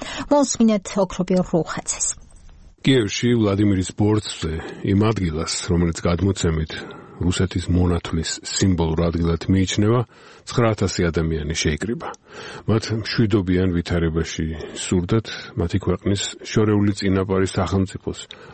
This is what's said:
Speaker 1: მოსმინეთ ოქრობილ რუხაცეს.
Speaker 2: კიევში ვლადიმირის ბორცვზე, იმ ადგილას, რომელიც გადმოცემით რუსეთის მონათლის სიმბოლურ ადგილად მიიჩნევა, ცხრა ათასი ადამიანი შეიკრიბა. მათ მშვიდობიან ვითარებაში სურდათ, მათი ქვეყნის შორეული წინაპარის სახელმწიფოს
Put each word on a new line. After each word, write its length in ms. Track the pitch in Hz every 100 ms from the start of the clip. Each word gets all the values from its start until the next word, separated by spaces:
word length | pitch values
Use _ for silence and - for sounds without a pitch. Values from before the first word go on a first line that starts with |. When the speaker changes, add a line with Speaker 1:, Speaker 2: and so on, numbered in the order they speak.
| - -
Speaker 1:
მოსმინეთ 640 | - 294 269 - 226 208 -
ოქრობილ 460 | 208 190 - 180 185
რუხაცეს. 640 | 180 170 - - - - - - - - - - - -
Speaker 2:
კიევში 460 | - 131 104 - 120
ვლადიმირის 580 | 120 104 98 104 95 92
ბორცვზე, 640 | - 104 107 - - 80 80 - -
იმ 180 | - 98
ადგილას, 500 | 107 104 90 78 80 -
რომელიც 340 | - 85 85 82
გადმოცემით 760 | 90 85 98 95 87 80 78 - - - -
რუსეთის 520 | - 90 - 92 92 85
მონათლის 640 | 87 90 85 - 85 80 -
სიმბოლურ 580 | - - 101 87 82 80
ადგილად 440 | 85 82 85 82 -
მიიჩნევა, 520 | 95 92 - 104 120 117 - - -
ცხრა 260 | - - 113
ათასი 320 | 107 95 -
ადამიანი 520 | 87 82 82 80 76 80
შეიკრიბა. 520 | 87 76 98 165 - - _ - - -
მათ 220 | - 110 -
მშვიდობიან 720 | 110 98 - 110 107 92 90 92
ვითარებაში 760 | 85 - 85 82 80 82 - 80 78 -
სურდათ, 540 | - - 92 90 113 - - -
მათი 240 | - 85 95
ქვეყნის 420 | - 90 - 101 - -
შორეული 520 | - - 107 104 104
წინაპარის 640 | 101 101 95 98 95 95 -
სახელმწიფოს 640 | 92 98 95 - - - - - -